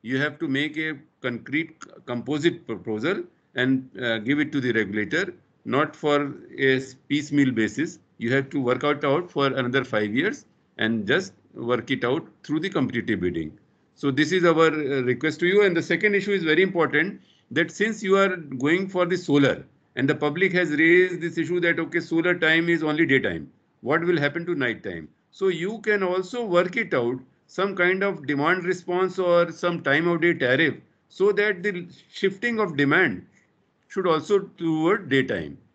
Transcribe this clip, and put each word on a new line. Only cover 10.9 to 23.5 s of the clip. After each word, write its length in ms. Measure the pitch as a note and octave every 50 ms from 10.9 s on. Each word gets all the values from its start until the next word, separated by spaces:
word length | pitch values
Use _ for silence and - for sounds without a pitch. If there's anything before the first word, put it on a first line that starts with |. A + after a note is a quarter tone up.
| A#2 A2+ G2+
just 260 | F#2+ C3+ F3+ F#3+ F#3+ - _ _ _ _
work 360 | - B2 A#2 B2+ B2+ - -
it 140 | C3+ G#2+ -
out 240 | A#2+ C3 D#3+ D#3+ - _ _ _
through 160 | - D3 D#3
the 80 | D#3 G3
competitive 520 | - E3 C3+ A2+ - A#2 - - A2 F2+
bidding. 380 | E2+ F2+ - E2 D#2+ D#2 - - _ _ _ _ _ _ _
So 160 | _ - C#3+
this 220 | C3+ B2+ D3+ D3+
is 120 | F3+ F#3 E3+
our, 220 | E3+ E3 D#3+ D#3+
uh, 360 | D#3+ D3 D#3 D3+ C3 C#3+ C3+
request 380 | B2+ B2 B2+ B2 C3 C#3+ C#3+ D3
to 60 | E3+
you. 160 | F3 F#3+ G#3
And 120 | G#3 G3 F3
the 80 | E3
second 320 | D#3 - F3 E3 G#3 G#3 G3+
issue 180 | G3 F#3+ G3+
is 120 | G3+ F#3+ E3
very 180 | D#3+ D3+ D#3+
important, 580 | F#3+ F#3 - F3 D#3+ C#3+ - D3 D#3+ G3 - - _ _ _ _ _ _
that 180 | B2 D3 E3+ E3
since 320 | - - G3+ A3 A3 A3
you 140 | - F#3 F#3+
are 200 | G3 G3 G3 F#3
going 520 | F3+ D#3 C#3 C3+ B2 B2+ D3 E3 F3+ F#3+ F#3+
for 180 | F#3 F3+ F3+
the 100 | F3 F#3
solar 480 | F3 F3+ - C#3 D3 C#3 B2+ E2+ - - - _ _ _ _ _
and 140 | - C3+ C#3
the 60 | D3+
public 380 | - D3 D3 D3 E3+ F#3+ F#3+ -
has 160 | F3+ F3+ D#3
raised 500 | D3+ D3 D#3+ E3 F3 F3+ F#3 F#3 F3+ D#3+
this 160 | D#3+ E3+ -
issue 240 | E3+ D#3+ C#3+ F3 F3+
that, 180 | E3+ E3+ E3+ E3
okay, 220 | E3 - - E3+
solar 340 | E3 - E3+ E3 E3 F3+ F3 F3
time 320 | E3 D#3+ D#3+ E3 E3+ E3+
is 120 | E3+ E3
only 220 | D#3+ D3+ D3+ D3+ E3
daytime, 480 | C#3+ C#3 C3 G#2 G2+ E2+ E2 C#2+ -